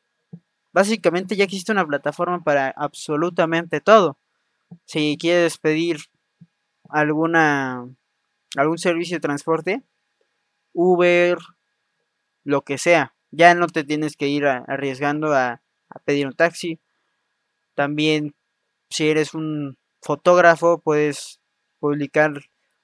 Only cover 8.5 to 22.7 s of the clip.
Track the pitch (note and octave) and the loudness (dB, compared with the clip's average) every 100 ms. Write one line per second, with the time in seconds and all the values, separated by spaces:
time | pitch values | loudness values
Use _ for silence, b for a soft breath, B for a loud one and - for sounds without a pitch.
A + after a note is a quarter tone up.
8.5 | C#3 D3 E3 F3+ E3+ F3 E3+ D3 C#3+ - | -2 -2 0 -2 -2 -4 -4 -4 -4 -2
9.5 | D#3+ E3 A#3 - _ _ _ _ _ _ | -4 -2 -6 -8 _ _ _ _ _ _
10.5 | _ _ - F3+ F3 F3 F3 F3 F3 E3+ | _ _ 0 2 4 4 4 2 0 -6
11.5 | _ _ _ _ _ _ _ _ _ C#3+ | _ _ _ _ _ _ _ _ _ -4
12.5 | C#3+ - C#3 E3+ E3+ C3 _ _ D3 E3+ | -4 -4 -4 2 2 2 _ _ 4 4
13.5 | F3 E3+ E3 C#3+ D3+ D3+ - C#3+ C#3+ C#3+ | 6 2 -2 -4 -4 -4 -6 -4 -2 -2
14.5 | B2+ A#2+ C#3 C#3 C3 C#3+ D3+ D#3 C#3 B2+ | -2 -6 -6 -6 -4 -4 -2 0 0 0
15.5 | A#2+ _ _ _ - - C#3+ C#3 B2+ E3+ | -4 _ _ _ -10 -4 -2 -2 0 -2
16.5 | E3+ F3 E3 _ _ _ _ _ _ _ | -2 -10 -10 _ _ _ _ _ _ _
17.5 | _ _ - C#3+ D3 D#3 D3+ D3+ - _ | _ _ -4 -4 0 0 0 -4 -10 _
18.5 | _ _ _ _ - D#3 D#3 D3 D#3+ D#3 | _ _ _ _ -2 0 0 -2 -4 -6
19.5 | D3+ C#3+ C3 _ _ - D3 - F3+ E3+ | -6 -8 -12 _ _ -8 -2 4 6 6
20.5 | E3 E3+ E3+ D#3+ D3+ D3+ C#3+ - - _ | 4 2 0 0 0 0 -4 -12 -20 _
21.5 | _ _ _ D3 D3 C#3+ D#3 D3+ C#3+ - | _ _ _ -4 -4 -2 2 0 0 -14
22.5 | _ _ | _ _